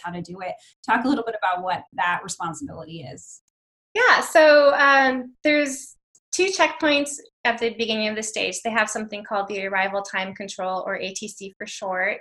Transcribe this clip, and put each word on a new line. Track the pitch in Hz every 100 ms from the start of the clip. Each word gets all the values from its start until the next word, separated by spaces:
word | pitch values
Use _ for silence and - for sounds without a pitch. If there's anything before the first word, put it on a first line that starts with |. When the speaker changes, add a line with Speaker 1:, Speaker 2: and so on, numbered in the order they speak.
Speaker 1:
how | 175
to | 175
do | 175 180
it. | 185 - - _
Talk | - 233
a | 247
little | 277
bit | 226 220
about | 190 180
what | 185 180 -
that | - 180 175
responsibility | 190 - 175 151 143 156 160 165
is. | 135 - - - _ _ _ _ _
Speaker 2:
Yeah, | 427 466 -
so, | - 339 311 294 285
um, | 285 277 277 262 262 247 -
there's | 302 302 285 269 - - _ _ _
two | - 381
checkpoints | 381 311 311 311 285 285 - - _
at | 247 233
the | 233
beginning | 226 226 220 214
of | 214
the |
stage. | 220 - 190 180
They | 233
have | 226 214
something | 226 214 208
called | 208 208 196
the | 202 196
arrival | 196 190 196
time | 196 196 190
control, | 190 196 - 185 185 180
or | 190
A | 185
T | 190 208
C | - 196 -
for | 214
short, | - 196 185 190 -